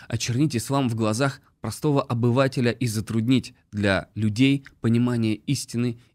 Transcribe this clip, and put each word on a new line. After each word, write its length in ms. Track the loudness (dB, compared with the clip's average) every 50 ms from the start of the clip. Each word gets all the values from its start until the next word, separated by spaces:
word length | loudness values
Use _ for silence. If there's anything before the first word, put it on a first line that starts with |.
| -10 -8
очернить 480 | -6 -4 -4 -2 0 0 0 0 0 -2
ислам 320 | -4 -2 -2 0 0 0
в 60 | 0
глазах 440 | 0 0 0 2 0 0 -2 -2 -6 _ _ _ _
простого 420 | -10 -10 -8 -4 -2 0 0 0 0
обывателя 680 | 0 -2 0 2 2 4 4 2 2 0 0 0 0
и 160 | 0 0 -2 -2
затруднить 680 | -2 -4 -4 -2 -2 -2 2 2 2 2 2 -2 -10 _ _ _
для 380 | -6 -2 2 2 2 2 0 -4 _
людей 500 | -4 -2 -2 2 2 2 2 2 0 -2 -8 -12 _
понимание 540 | 0 2 2 2 2 2 0 0 0 0 -2
истины 600 | -2 -2 -4 -4 -4 -4 -6 -4 -4 -4 -4 -4 -8 -14 _ _